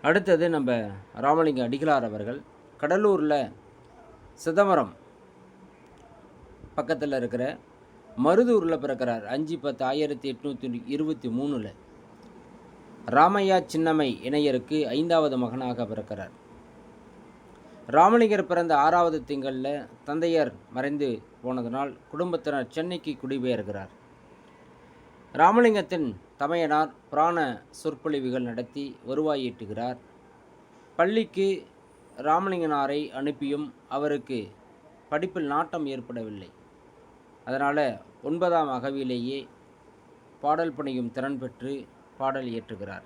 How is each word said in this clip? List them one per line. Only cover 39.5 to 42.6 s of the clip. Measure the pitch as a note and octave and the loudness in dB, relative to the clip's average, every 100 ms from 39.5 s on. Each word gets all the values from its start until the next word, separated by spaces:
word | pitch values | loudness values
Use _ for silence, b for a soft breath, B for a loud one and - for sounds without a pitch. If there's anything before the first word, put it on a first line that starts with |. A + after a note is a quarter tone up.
| - - - - - - - - - | -20 -20 -20 -20 -20 -20 -20 -20 -6
பாடல் | C#3+ D#3 E3 | 0 0 0
புனையும் | C3+ C#3 B2+ A#2+ | -2 -6 -4 -4
திறன் | C3 C3+ C3+ | -4 -6 -6
பெற்று | B2+ - B2 C#3 - - - - | -8 -10 -10 -10 -12 -20 -20 -6
பாடல் | C3+ C3+ B2+ | -4 -2 -6
இயற்றுகிறார். | A2+ | -8